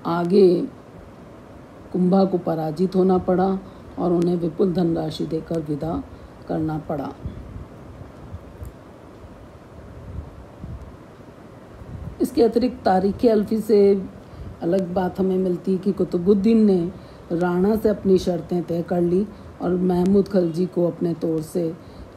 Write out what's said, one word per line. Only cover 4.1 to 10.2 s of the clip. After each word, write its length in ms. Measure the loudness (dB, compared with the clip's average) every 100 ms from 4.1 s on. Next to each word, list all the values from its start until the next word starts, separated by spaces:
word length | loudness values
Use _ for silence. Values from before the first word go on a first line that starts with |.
उन्हें 240 | 2 2 0
विपुल 380 | -2 0 0
धनराशि 520 | 2 0 0 -4 -6 -6
देकर 340 | -6 -6 -6
विदा 440 | -4 -6 -4 -6 -8 -14 -20 -18 -8
करना 300 | -4 -4 -4
पड़ा। 320 | -6 -6 -8 -10 -12 -12 -14 -16 -16 -18 -20 -18 -18 -18 -16 -16 -16 -16 -16 -18 -20 -20 -20 -20 -20 -20 -20 -20 -20 -20 -18 -18 -12 -12